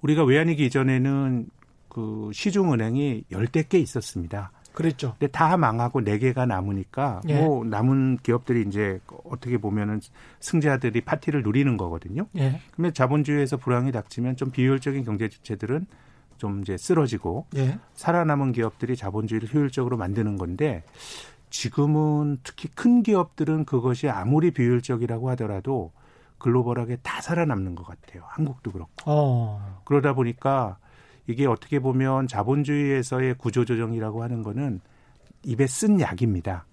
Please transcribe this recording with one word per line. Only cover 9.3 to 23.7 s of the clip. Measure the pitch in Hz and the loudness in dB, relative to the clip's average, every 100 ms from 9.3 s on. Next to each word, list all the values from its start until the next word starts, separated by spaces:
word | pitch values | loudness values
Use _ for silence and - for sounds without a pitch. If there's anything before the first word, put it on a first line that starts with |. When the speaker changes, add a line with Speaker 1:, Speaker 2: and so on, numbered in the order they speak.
| - 123 123 | -10 -4 -2
Speaker 1:
보면은 | 104 104 104 107 - - - - | 0 -2 -2 -4 -8 -20 -20 -16
승자들이 | - 170 151 135 127 113 | -2 2 2 2 0 -2
파티를 | - - - 147 | -2 -4 0 0
누리는 | 104 113 139 110 | 2 2 2 2
거거든요. | 90 82 87 113 208 185 | -2 -6 -8 -8 -8 -2
Speaker 2:
예. | 135 131 - | -2 -2 -8
Speaker 1:
그러면 | - 170 | -4 -4
자본주의에서 | 160 127 151 143 147 135 139 | 2 2 2 2 2 0 -2
불황이 | 123 123 123 | 0 0 0
닥치면 | 120 - - 123 131 | -4 -6 -6 -4 -2
좀 | 135 | -4
비효율적인 | 127 127 135 135 139 | 0 2 2 0 -4
경제 | 120 101 110 | -4 -2 -4
주체들은 | - - 104 107 139 190 - - - _ - | -6 -10 -8 -2 -4 -4 -14 -20 -20 _ -10
좀 | 104 101 | -6 -6
이제 | 98 92 | -4 -6
쓰러지고 | - 160 139 110 - 92 - 139 | 0 2 2 0 -4 -4 -6 -2
Speaker 2:
예. | 131 190 - - | 0 -2 -10 -8
Speaker 1:
살아남은 | - 170 165 143 135 | 0 2 2 2 0
기업들이 | 117 113 - 117 123 | 0 -2 -2 -6 -4
자본주의를 | 101 104 110 110 110 | -4 -4 -2 -2 -2
효율적으로 | 151 143 127 123 120 | 0 0 0 -2 -2
만드는 | 92 98 107 101 | -2 -2 -2 -2
건데 | 87 90 151 95 - - - - - - _ | -6 -2 -2 -2 -10 -20 -18 -16 -18 -20 _
지금은 | - 120 - 143 151 156 151 147 139 | -8 -6 0 2 4 2 2 0 -4
특히 | - - - - | -8 -14 -14 0
큰 | 240 240 | 4 6
기업들은 | 226 202 175 - 151 156 | 6 2 2 -2 0 0
그것이 | 151 | 0